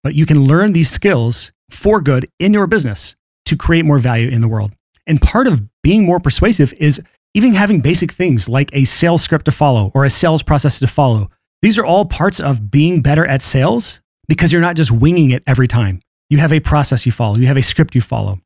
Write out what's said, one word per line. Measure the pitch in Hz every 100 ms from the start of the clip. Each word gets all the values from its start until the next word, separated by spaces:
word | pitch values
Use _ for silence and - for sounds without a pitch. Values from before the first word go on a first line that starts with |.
But | 143
you | 147 160
can | 156
learn | 135 160 208
these | 170 151
skills | - 202 147 117 120 - _ _
for | - 202 214
good | 143 127 139 _
in | 185
your | 208 190
business | 214 131 101 - - _ _
to | - 147
create | - 165
more | 160 143
value | 123 113 117
in | 120
the | 113
world. | 110 104 - _ _ -
And | 156
part | - 226 262
of | 143 104 _
being | 151 214
more | 185 180
persuasive | 147 - 202 202 139
is | - 151 139 - _ _ 208
even | 247
having | 196 208 185
basic | 127 180 170
things | - 180 120 95
like | 127 143
a | 139
sales | 135 - 170 170
script | - 160 -
to |
follow | - 147 120 101
or | 135
a | 139
sales | - 170 160
process | - 147 147 -
to | 131
follow. | - 135 110 98 _ _ _
These | 208 208
are |
all | 185 185
parts | 185 - 202 -
of | 147 123 104
being | 147 160 175
better | 131 151 170
at | 135
sales | - 135 147 233 - - _ _ -
because | 156 170
you're | 170
not | 175 165
just | 135
winging | 117 147 175 143
it | 123 -
every | 131 127
time. | 117 101 90 _ _ _
You | 147
have | 156
a | 156
process | - 151 135 123
you | 123
follow. | - 113
You | 107 127
have | 135
a |
script | - - 156 127
you |
follow. | - 113 101 95